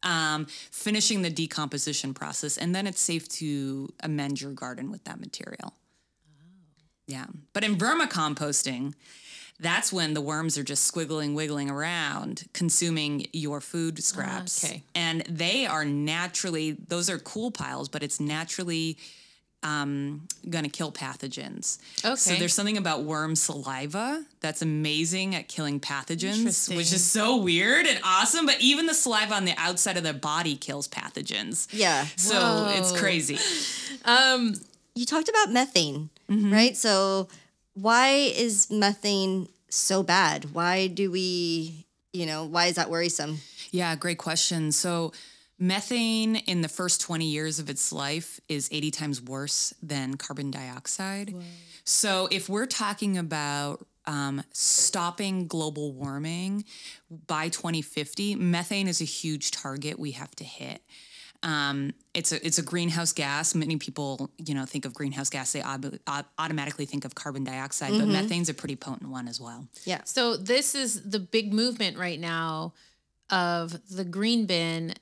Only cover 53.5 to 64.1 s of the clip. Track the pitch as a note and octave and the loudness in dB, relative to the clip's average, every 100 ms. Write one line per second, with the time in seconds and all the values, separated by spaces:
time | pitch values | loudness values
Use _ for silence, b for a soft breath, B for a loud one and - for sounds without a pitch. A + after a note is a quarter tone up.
53.5 | C#3+ C#3+ - - _ - D3 C#3 C#3 - | 0 -2 -6 -12 _ -4 -2 -2 -2 -6
54.5 | - - - - F#3+ F3 E3+ G3+ F#3+ E3+ | 0 4 4 4 2 -2 0 -2 0 0
55.5 | E3+ D#3 D3 D3 C3 C#3 C#3 D#3+ E3+ F#3 | -2 -2 -2 -6 -6 -6 -4 -2 -2 -2
56.5 | G3+ G#3 B B B B E3 D#3+ D#3 E3 | -2 -4 B B B B -20 -4 -2 -2
57.5 | - E3+ E3 D3+ - D3 - G3+ G3+ F3+ | -2 -2 -2 -2 -4 -4 -2 -2 2 2
58.5 | E3+ F3 G3+ F#3+ E3+ D#3 - E3+ D3+ - | 2 2 0 0 0 -2 -4 -4 -2 -2
59.5 | - C#3 C3+ D3 - D3+ B2+ - - C3+ | -4 -6 -6 -6 -6 -8 -8 -12 -14 -16
60.5 | - C3 - _ B B B B B E3+ | -12 -12 -12 _ B B B B B -2
61.5 | D3+ C#3 C#3 C#3 - _ - E3+ D#3+ E3 | 0 0 0 -4 -6 _ -4 -2 -2 0
62.5 | D#3+ D3 F3 E3+ E3 E3+ - C#3+ C#3+ E3 | 0 0 0 0 2 0 0 0 0 2
63.5 | E3 D3+ D#3 - B2+ C#3+ | 2 2 -2 -4 -6 -6